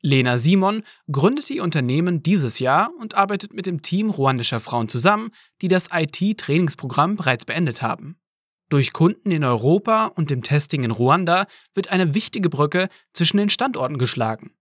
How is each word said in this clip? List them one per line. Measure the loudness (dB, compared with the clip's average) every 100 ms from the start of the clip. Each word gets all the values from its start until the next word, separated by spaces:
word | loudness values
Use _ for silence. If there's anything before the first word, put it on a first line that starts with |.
Lena | 2 2 4 2
Simon | 4 4 2 -2 -10 -20 -6
gründete | 2 2 2 -4
ihr | -4
Unternehmen | -2 0 0 0 0 0
dieses | 2 2 2 0
Jahr | 2 2 0 -4
und | -6 0
arbeitet | 0 0 -6
mit | -8 -6
dem | -6
Team | -2 -2 0
ruandischer | 0 0 0 -2 -4
Frauen | -2 -4 -2
zusammen, | 0 2 0 -4 _ _ _
die | 0
das | 0 0
I-T-Trainingsprogramm | -4 -4 -2 -2 -2 0 0 0 -2 -6 0 0 0
bereits | -2 -2
beendet | -4 -2 -2 -2
haben. | -6 -6 -10 -20 _ _ _ _ _
Durch | 0 0
Kunden | 2 2 2 -2
in | 0
Europa | 2 2 4 2 4 0 0
und | -2 -2
dem | -2
Testing | 0 0 0 -2
in | -2
Ruanda | 2 2 2 2 0 -2 -10 _
wird | -6 -2
eine | 0 2
wichtige | 0 -2 -2 -2
Brücke | 0 0 0 -2 _ _
zwischen | -2 2 2
den | 0
Standorten | 0 -2 -2 -4 -2
geschlagen. | -2 0 -4 -4 -12 _